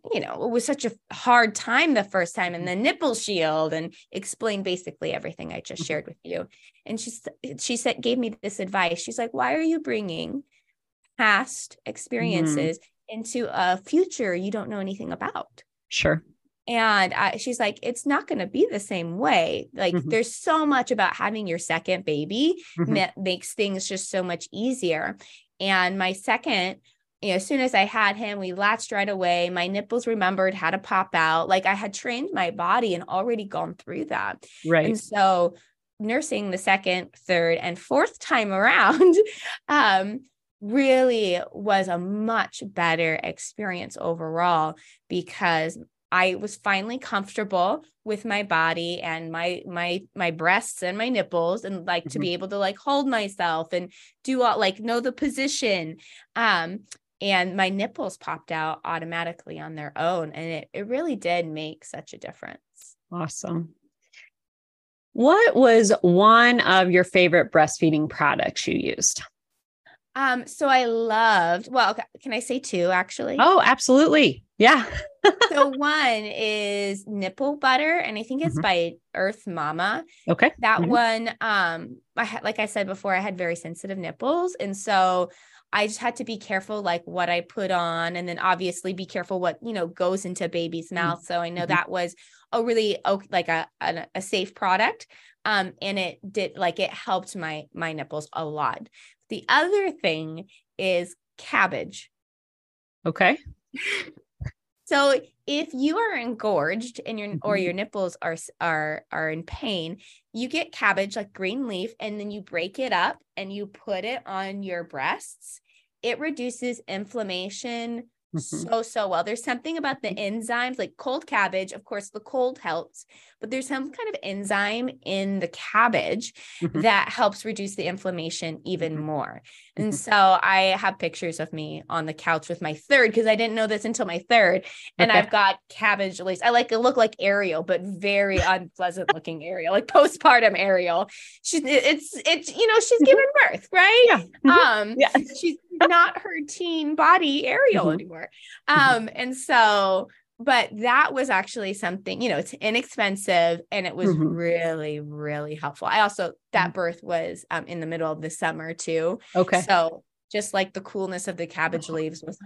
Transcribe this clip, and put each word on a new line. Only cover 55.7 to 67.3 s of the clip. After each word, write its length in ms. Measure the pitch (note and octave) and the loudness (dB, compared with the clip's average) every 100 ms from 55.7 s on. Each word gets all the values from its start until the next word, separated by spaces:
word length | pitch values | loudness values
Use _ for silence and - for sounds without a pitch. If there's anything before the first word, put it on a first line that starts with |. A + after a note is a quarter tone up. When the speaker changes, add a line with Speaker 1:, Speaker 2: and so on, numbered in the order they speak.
| F#3 D#3+ D#3+ - - _ A3+ | 0 -4 -12 -18 -20 _ -2
Speaker 1:
Um, 500 | A3+ F#3 E3 G3+ - - _ - | 2 2 -2 -8 -14 -20 _ -8
and 340 | G3 F#3 F#3 F#3+ | 0 2 2 0
my 140 | F#3+ | 0
nipples 480 | G3 G#3+ - G#3+ - | 0 -4 -4 -8 -8
popped 340 | - D#3+ - | -10 -10 -6
out 280 | D#3+ D#3 D#3 - | -4 -4 -6 -6
automatically 760 | E3 E3 E3+ E3+ E3+ - D#3+ | -6 -6 -6 -6 -8 -14 -14
on 160 | D#3 D#3 | -12 -12
their 160 | D3 - | -10 -4
own. 340 | E3 F3+ D#3 | -2 -2 -4
And 140 | D#3 E3 D#3+ | -8 -8 -8
it, 60 | - | -10
it 140 | - G3+ | -10 -6
really 280 | B3+ E4+ G#3+ | -4 -4 -4
did 300 | E3+ F3 E3+ | -2 -2 -2
make 380 | D#3 D#3 - - | -6 -10 -12 -16
such 280 | - - | -18 -16
a 40 | - | -16
difference. 800 | - - - - _ _ - _ - | -16 -14 -16 -18 _ _ -20 _ -12
Speaker 2:
Awesome. 640 | F3 D#3+ - - E3+ E3 _ _ _ _ - - _ _ _ _ _ _ _ _ | -8 -8 -8 -8 -6 -8 _ _ _ _ -20 -20 _ _ _ _ _ _ _ _
What 420 | - C4 G4 A#4 - | 2 6 6 6 6
was 360 | B3+ A3+ G#3 A3 | 8 8 6 4
one 580 | F3+ F3 G#3+ A3+ A#3+ A#3+ | 4 8 8 8 8 4
of 300 | - F#3+ F#3 | 4 6 6
your 120 | F3+ | 4
favorite 480 | F3 F3+ F3+ | 4 4 6